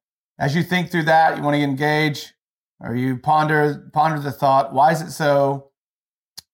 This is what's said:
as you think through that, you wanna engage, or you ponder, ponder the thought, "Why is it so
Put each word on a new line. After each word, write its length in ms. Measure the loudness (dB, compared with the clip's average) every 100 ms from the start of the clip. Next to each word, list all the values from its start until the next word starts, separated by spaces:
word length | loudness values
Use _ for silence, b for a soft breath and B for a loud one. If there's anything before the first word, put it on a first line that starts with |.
| _ _ _ -6
as 160 | -2
you 80 | -2
think 280 | -2 -2 -2
through 140 | -2
that, 320 | 2 4 2 0
you 60 |
wanna 160 | -2 0
engage, 760 | -2 -2 0 0 0 -4 -12 _ _ _ _ _
or 140 | -8
you 220 | -4 -4 -4
ponder, 720 | 0 0 2 2 0 -2 -6
ponder 280 | -2 0 -2
the 120 | -6
thought, 400 | -2 2 2 2
"Why 200 | 2 2
is 80 | 2
it 80 | -4
so 600 | -2 2 2 2 -2 -8 _ _ _ _ _ _ -20 _